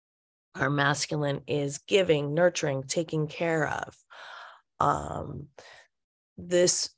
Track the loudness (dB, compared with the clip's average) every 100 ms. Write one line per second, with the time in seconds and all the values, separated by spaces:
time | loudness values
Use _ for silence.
0 | _ _ _ _ _ -2 0 2 2 2
1 | -2 -2 -2 -4 -4 -4 -2 -6 0 2
2 | 4 2 2 4 4 2 -2 -2 -4 -4
3 | -2 -2 -2 -2 -2 0 0 -4 -8 -14
4 | _ -20 -18 -18 -18 -20 _ 0 0 0
5 | -2 -6 -8 -12 -14 -20 -20 -20 -20 _
6 | _ _ _ -16 0 4 4 4 -2